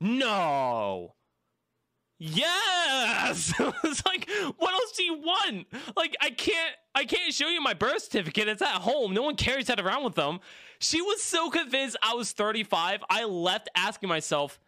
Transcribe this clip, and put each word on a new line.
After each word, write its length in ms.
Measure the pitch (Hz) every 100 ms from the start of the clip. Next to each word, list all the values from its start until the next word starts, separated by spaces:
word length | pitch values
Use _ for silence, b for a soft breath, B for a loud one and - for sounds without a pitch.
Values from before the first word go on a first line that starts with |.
"No." 1120 | 190 254 247 202 165 139 131 117 101 95 87 _ _ _ _ _ _ _ _ _ _ -
Yes. 1300 | 160 165 320 370 427 359 330 269 226 214 262 175 - -
<laughs> 260 | - -
It's 200 | 320 277
like, 240 | 381 370 - 415 311 -
what 160 | 370
else 180 | 370 440 -
do 80 |
you 100 | 359 311
want? 480 | 320 381 381 196 - 254 294 214
Like, 200 | 330 -
I 100 | 302
can't, 440 | - - 330 320 - _
I 100 | 269
can't 280 | 285 339 339
show 160 | - 302
you 120 | 339
my 140 | 269
birth 280 | 170 226 349
certificate. 460 | - 214 156 208 214
It's 120 | 214
at 60 | 294
home. 460 | 185 180 285 208
No 80 | 190
one 140 | 294 -
carries 300 | - 269 226
that 120 | 226
around 240 | 185 254
with 100 | 247 170
them. 240 | 143 175 B B B B
She 200 | - 320
was 220 | 381 -
so 260 | - 359 330
convinced 460 | 330 277 262 269 214
I 120 | 214
was 180 | 240 220
thirty-five. 720 | - 208 220 208 175 175 202 -
I 160 | 208
left 440 | 226 180 175 214 - 180
asking 320 | 196 - 190
myself, 500 | 160 - 151 143 -